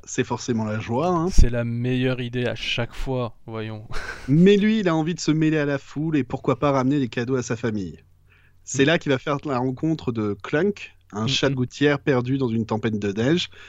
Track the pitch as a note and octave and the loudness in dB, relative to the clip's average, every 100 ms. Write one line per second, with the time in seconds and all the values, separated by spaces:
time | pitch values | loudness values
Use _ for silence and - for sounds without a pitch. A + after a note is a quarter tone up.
0 | - - B2 A#2 - A2+ A2 A2 A2+ A#2+ | -6 -4 -4 -4 -2 -2 -2 -4 -4 -2
1 | F3 E3+ F3 - B2 A#2+ A#2 A#2+ B2 B2+ | 0 0 6 8 8 6 -4 -4 -2 0
2 | B2+ B2+ A#2+ B2 A#2+ A2 - - A#2 - | 0 -2 -4 -4 -4 -4 -4 -4 -4 -4
3 | C3+ B2+ A#2 - - A2 A2 A2 A2 - | -4 -4 -4 -10 -12 -8 -8 -10 -6 -6
4 | - - - D#3 F#3+ G#3 G#3+ A3 F3 D#3+ | -6 -10 2 6 8 8 4 2 2 0
5 | D#3 F3 - D3+ D#3 D#3 C#3+ C#3 - C#3 | -2 -2 -2 2 2 2 0 -2 -6 -6
6 | D#3+ D3+ A#2+ C3+ - B2+ D3 C#3 B2+ D3 | -2 0 0 -4 -2 0 2 2 2 0
7 | B2 - A#2+ C3 B2+ A2+ A#2 G#2+ F2 D2+ | 0 -2 -2 -2 -2 -4 -4 -4 -6 -12
8 | _ _ _ _ _ _ - B2 C#3 E3+ | _ _ _ _ _ _ -6 0 2 2
9 | C#3+ B2+ D#3 C#3+ D3+ B2 C3 B2+ D#3+ D#3 | 0 -2 -2 -6 -4 -2 -2 -2 -4 -2
10 | - A2+ G#2 G2+ - D3 G3+ G3+ - - | -4 -2 -4 -4 -2 0 0 -2 -12 -20
11 | _ G3 C#3 B2+ C#3 C3 B2 - D3 C#3+ | _ -6 -2 0 0 0 -4 0 2 2
12 | D#3 B2+ B2 C3+ B2+ A2+ A2 A2+ A#2 G#2 | 2 0 0 -2 0 -2 -2 -2 -2 -2
13 | G2+ G2 B2 E3+ - - | -2 0 0 0 -2 -12